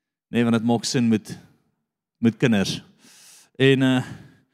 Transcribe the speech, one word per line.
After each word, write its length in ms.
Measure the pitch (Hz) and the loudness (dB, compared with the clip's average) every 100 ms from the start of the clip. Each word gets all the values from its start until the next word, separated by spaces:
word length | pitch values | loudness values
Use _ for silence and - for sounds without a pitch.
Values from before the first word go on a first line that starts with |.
| _ _ - | _ _ -6
Nee, 120 | 113 | -2
want 120 | 117 113 | 0 0
dit 80 | |
maak 200 | 117 117 | 0 -2
sin 240 | - 135 117 | -2 -2 0
met, 200 | 107 - - - _ _ _ _ _ _ - | 0 -4 -20 -20 _ _ _ _ _ _ -2
met 180 | 117 - | -2 0
kinders. 440 | 127 104 95 - - _ _ - - - _ - | 0 0 -2 -6 -12 _ _ -20 -20 -20 _ 0
En, 240 | 135 135 | 2 2
uh, 240 | 131 127 - - - _ _ | 2 0 -4 -14 -20 _ _